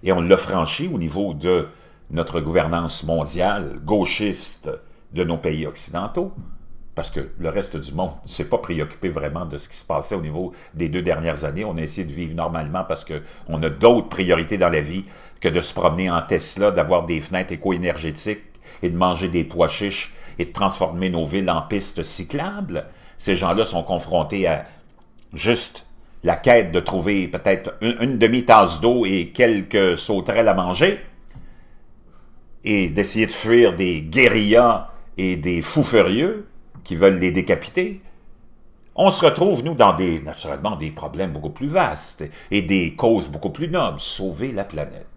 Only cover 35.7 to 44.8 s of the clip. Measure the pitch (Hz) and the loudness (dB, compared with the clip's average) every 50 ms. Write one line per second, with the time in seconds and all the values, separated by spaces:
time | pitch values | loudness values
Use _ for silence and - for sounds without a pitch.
35.7 | - 151 131 - 120 110 101 139 95 117 151 185 220 214 208 - - - - - | 0 0 0 4 6 6 6 6 4 2 2 0 0 -4 -10 -14 -18 -20 -20 -20
36.7 | - - - - 92 80 92 98 95 90 90 90 82 95 92 - 95 - - - | -20 -20 -10 -8 0 6 6 6 6 6 2 2 2 0 2 2 0 0 0 -6
37.7 | - 180 180 214 202 - - - - - - - - - - - - - - - | -4 -2 -2 -2 -6 -10 -14 -18 -20 -20 -20 -20 -20 -20 -20 -20 -20 -20 -20 -20
38.7 | - - - - - - 131 - 185 - - 151 147 156 170 202 190 123 120 160 | -20 -20 -20 -16 -2 4 4 4 4 6 4 4 6 6 2 2 2 0 -2 -4
39.7 | 170 127 117 98 87 78 95 90 82 80 71 76 73 - - 80 71 69 76 107 | 4 6 6 6 6 4 0 0 0 -2 -4 -8 -12 -10 -8 -8 -8 -6 -6 -6
40.7 | 104 78 78 76 73 - - 73 - 82 95 90 73 76 76 78 76 - 127 147 | -6 -6 -8 -10 -10 -10 -12 -12 -6 -6 -6 -6 -6 -8 -8 -10 -8 -6 -8 -2
41.7 | 151 190 165 110 78 - - - - - 78 73 - - - - 98 101 92 82 | 0 0 0 0 -2 -6 -12 -14 -12 -12 -12 -12 -12 -18 -10 -2 0 0 0 2
42.7 | 98 95 87 82 76 - - 120 117 104 90 73 73 78 - 98 78 - 151 170 | 0 2 2 0 -2 0 2 4 4 4 0 -4 -10 -8 -8 -8 -6 -6 -6 -4
43.7 | 165 180 139 101 76 71 - - - - 98 95 82 76 110 135 123 98 98 - | -2 -2 -2 -2 -4 -6 -8 -8 -6 -6 -6 -6 -6 -6 -6 -6 -6 -6 -8 -8
44.7 | 80 78 | -6 -8